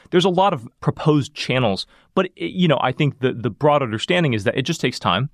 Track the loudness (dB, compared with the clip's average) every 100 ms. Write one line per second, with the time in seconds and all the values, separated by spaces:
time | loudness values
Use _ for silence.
0 | _ 2 2 2 2 0 -8 -6 -4 0
1 | 2 2 0 -6 -4 0 0 -2 -6 _
2 | _ -2 -2 -4 -8 0 2 2 0 0
3 | -2 0 -4 -2 -6 0 2 2 0 -4
4 | -2 0 0 0 -2 -2 -2 -2 -4 -2
5 | 0 0 -2